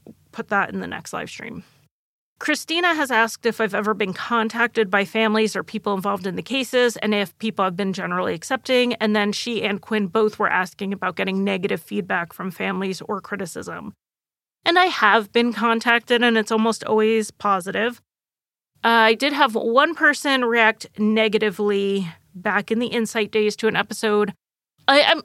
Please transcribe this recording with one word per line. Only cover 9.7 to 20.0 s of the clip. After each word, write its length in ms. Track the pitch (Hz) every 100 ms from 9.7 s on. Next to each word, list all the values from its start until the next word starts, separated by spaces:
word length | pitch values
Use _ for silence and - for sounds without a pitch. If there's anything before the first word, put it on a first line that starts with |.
| 202
Quinn 280 | - 214 196
both 320 | 226 214 -
were 100 | 202
asking 420 | 180 185 - 196
about 240 | 196 185 175
getting 300 | 190 190 196
negative 360 | 190 196 185
feedback 520 | - 208 190 190 170
from 180 | - 180
families 500 | 160 190 185 190 180
or 200 | 190 202
criticism. 720 | - 202 185 170 175 170 160 - _ _ _ _ _ _ -
And 140 | 349
I 60 | 359
have 460 | - 214 214 202
been 220 | 240 240
contacted, 680 | 208 233 226 240 233 - 240
and 140 | 240 226
it's 140 | 214
almost 320 | 226 226 214
always 480 | - 214 220 226 208
positive. 680 | - 208 190 180 190 226 240 _ _ _ _ _ _ _ _
Uh, 40 | 226
I 260 | 233 220
did 180 | 226 277
have 240 | 285 269 220
one 400 | 226 247 311
person 480 | 330